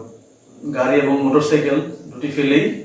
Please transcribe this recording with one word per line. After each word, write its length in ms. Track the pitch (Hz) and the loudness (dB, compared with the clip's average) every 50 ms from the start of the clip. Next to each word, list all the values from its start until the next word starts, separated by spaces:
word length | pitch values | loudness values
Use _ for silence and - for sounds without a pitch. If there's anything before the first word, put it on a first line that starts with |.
| - - - - - _ _ _ _ _ - - - 147 139 | -10 -14 -20 -20 -20 _ _ _ _ _ -20 -14 -10 -8 -4
গাড়ি 220 | 127 127 127 143 143 | -2 0 2 2 2
এবং 240 | 135 139 135 139 139 | 4 2 0 2 2
মোটরসাইকেল 580 | 135 147 147 147 - 156 147 143 143 139 151 | 2 2 2 2 4 2 2 2 2 0 0
দুটি 460 | - - - - - - - 123 151 147 | -2 -4 -10 -14 -16 -18 -14 -10 -8 -6
ফেলেই 360 | 139 147 143 135 143 147 - - - - - | -4 -2 0 2 2 2 2 0 -4 -6 -10